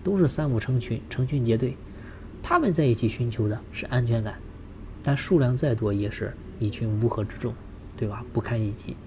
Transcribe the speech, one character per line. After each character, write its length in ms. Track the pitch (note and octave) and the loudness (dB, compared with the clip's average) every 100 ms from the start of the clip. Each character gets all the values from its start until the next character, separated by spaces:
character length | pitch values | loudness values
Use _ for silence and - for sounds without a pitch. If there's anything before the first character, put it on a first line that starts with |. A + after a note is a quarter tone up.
都 120 | F3+ G3 | 2 4
是 120 | D#3 | 4
三 200 | - D3+ | 4 2
五 120 | A#2 | 2
成 200 | - B2+ | 2 0
群、 220 | - - - | 0 -4 -4
成 160 | - C3 | -2 0
群 180 | C#3+ | 2
结 140 | A#2 A2+ | 2 4
队， 180 | B2 - - - - - - - | 2 -2 -12 -14 -14 -14 -14 -12
他 160 | - F4 | 0 2
们 120 | C4+ | 4
在 140 | E3 C#3+ | 4 4
一 80 | |
起 160 | A2+ A2+ | 4 2
寻 220 | - A#2+ | 0 -2
求 180 | A2 G#2 | 0 0
的 100 | G#2+ - | 0 -6
是 160 | - - | -8 0
安 180 | B2+ A#2+ | 2 4
全 180 | A#2 | 2
感， 120 | G#2+ - - - - - - - | 0 -6 -12 -14 -14 -12 -12 -4
但 160 | - C#3 | 0 0
数 220 | - F3+ | 4 4
量 180 | B2+ B2+ | 6 4
再 160 | D3+ | 2
多 180 | A2+ G#2+ | 2 2
也 200 | G2+ G2+ | 2 0
是 200 | - G2+ - - - | -2 -6 -6 -12 -2
一 100 | G#2+ | -2
群 180 | - A2+ G#2+ | 0 0 2
乌 80 | A2+ | 2
合 140 | - | 2
之 120 | G#2+ - | -4 -2
众， 120 | A#2+ - - - - - | -6 -6 -12 -14 -14 -4
对 120 | A2 | -4
吧？ 160 | G2+ A#2 | -4 -4
不 80 | - | -4
堪 220 | - A#2 | -2 0
一 100 | G#2+ | 0
击。 220 | G2+ - - | -4 -8 -12